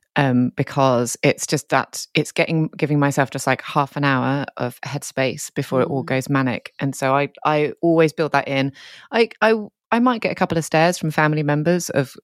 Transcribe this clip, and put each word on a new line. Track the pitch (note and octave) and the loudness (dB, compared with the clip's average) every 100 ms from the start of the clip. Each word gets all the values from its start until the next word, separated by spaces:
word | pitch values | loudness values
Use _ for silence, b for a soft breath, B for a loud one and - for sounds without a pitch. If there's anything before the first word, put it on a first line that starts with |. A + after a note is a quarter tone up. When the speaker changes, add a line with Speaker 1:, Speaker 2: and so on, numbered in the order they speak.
| b - | b 0
Speaker 1:
um, | C#3 B2 B2 - | 2 4 2 0
because | C#3 C#3+ C3+ B2 A#2+ - | -4 2 2 2 0 0
it's | C#3+ - - | 0 0 -2
just | D3+ - | -4 0
that | C#3 - - - | -2 -2 -8 -4
it's | D#3 D3 | -2 -2
getting, | - - E3 D#3 - | -2 0 0 -2 -2
giving | D3 D3 | 0 2
myself | C#3+ C#3 C3 | 2 2 -2
just, | C3+ C3+ | -2 -2
like, | B2+ | -2
half | - D3+ C#3 D3 | -2 -2 -2 0
an | |
hour | C#3+ C3 B2+ C#3+ - - | 0 2 0 -2 -4 -6
of | B2 - | -6 -6
headspace | B2+ C#3 - - C3 - - | -10 -8 -8 -4 -4 -4 -8
before | - - C3 | -6 -2 0
it | - | 0
all | C3+ | -2
Speaker 2:
Mm. | C#3+ | -2
Speaker 1:
goes | C3 B2+ | -2 0
manic. | C#3 C3 A2 - - | 0 0 -4 -8 -6
And | C#3 - | -6 -2
so | C3+ | 0
I, | C#3 C#3+ - | 0 -2 -4
I | D3 D3+ D3+ - | -2 0 0 0
always | E3+ E3 D#3 | 2 4 2
build | - D3 | 0 -2
that | C#3 - | -2 0
in. | C3+ C3+ B B B B | -2 -2 B B B B
I, | A#3 A3+ - | 0 0 2
I, | A3 A3 G#3 _ - | 2 2 -2 _ -2
I | A#3 | 2
might | B3+ A3+ | 2 2
get | - | -2
a | |
couple | - F#3 E3 | -2 -2 -2
of | |
stares | - D#3+ E3+ F3+ | 0 2 2 2
from | D#3 | -2
family | D3+ D3+ D#3 | 2 2 2
members | D3 D3 D#3+ F3 - | 0 0 2 0 0
of, | - C3 - | -2 -4 -4